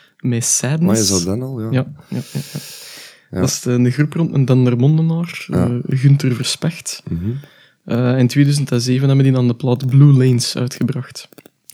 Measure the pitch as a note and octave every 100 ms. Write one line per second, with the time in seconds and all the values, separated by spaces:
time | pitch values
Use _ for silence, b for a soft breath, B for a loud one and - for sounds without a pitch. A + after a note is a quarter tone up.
0 | b b C3+ A#2 A#2 - - D#3+ F3 A2
1 | G2+ F#2+ E2+ G#2+ C3 C3 A2 B2+ C3 -
2 | - - C3+ C#3 - D3 B B B B
3 | B B B G2 B2 - - B2 B2 A#2+
4 | D3 E3 E3 D#3 B2+ B2+ B2 A#2+ C3+ D#3
5 | E3 E3 E3+ - - F#3 F3 A#2+ - C3
6 | C3+ C#3 C3+ A2+ A#2+ - D#3+ - - -
7 | - E2+ F#2+ C3 C#3+ B B B - A#2
8 | B2 C3 B2 C#3 C#3+ C#3+ C3+ B2 A#2+ B2+
9 | C#3 C3+ C3+ C3 B2 A#2 C3 B2 C3 C3+
10 | D3 C3+ C3 B2 - - B2 - B2 B2
11 | B2+ - - - _ _ _